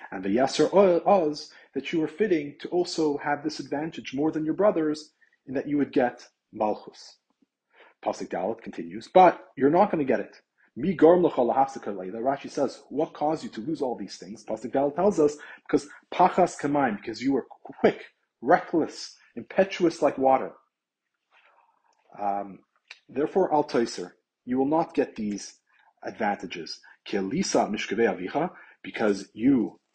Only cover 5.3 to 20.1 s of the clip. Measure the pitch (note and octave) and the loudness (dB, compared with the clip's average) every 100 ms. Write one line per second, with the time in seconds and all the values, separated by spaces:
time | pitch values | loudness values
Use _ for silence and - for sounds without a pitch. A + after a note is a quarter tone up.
5.3 | _ - C3 D3 D3 C3+ C3+ B2 - - | _ -8 -6 -2 -2 0 2 0 -2 -18
6.3 | _ _ A2+ G#2+ G2+ - - - - _ | _ _ -4 -2 -2 -8 -20 -20 -20 _
7.3 | _ _ _ _ _ - _ G#2+ - F#2+ | _ _ _ _ _ -20 _ -6 -6 -6
8.3 | F2+ F#2+ A2+ - - E2 G2 - F#3 F3+ | -6 -4 -6 -10 -12 -12 -12 2 8 8
9.3 | - - - C3+ E3+ G3 E3+ C3 G#2+ G2 | 6 -6 2 4 6 4 2 0 0 -2
10.3 | - _ _ _ - D#3+ D3+ D#3 F3+ D#3+ | -12 _ _ _ -6 -2 6 8 8 4
11.3 | - A#2 A#2 C3+ - - G2 F#2 A2 B2+ | 2 0 2 0 -2 -10 -8 -8 -6 -4
12.3 | C#3 B2+ - B2 - - C3+ D#3+ - D3+ | -4 -6 -4 -4 -6 -10 -6 -4 -2 -4
13.3 | D3+ A#2 A2+ B2 D#3 C3 G#2+ F#2+ - F2+ | -4 -6 -10 -8 -4 -4 -6 -10 -14 -16
14.3 | G#2+ - A2 B2 C#3 C#3+ C#3+ G3+ E3+ D3 | -16 -10 -10 -4 -2 -2 0 0 4 2
15.3 | - - - - D3 - - - - F3+ | 0 -16 -20 -2 -2 -2 -20 -8 2 2
16.3 | - F3 - C#3+ C#3+ C3 G2+ - A2 C3 | 4 0 0 -2 0 0 -2 -8 -6 -2
17.3 | C3+ - - - - G#3+ - - _ _ | -2 -4 -14 -20 0 0 0 -10 _ _
18.3 | _ A#2+ - - E3+ C3+ - - - _ | _ 2 2 4 -2 -2 -6 -18 -20 _
19.3 | - - - F#3+ - E3+ - C#3+ | -16 -6 0 0 2 -2 2 -2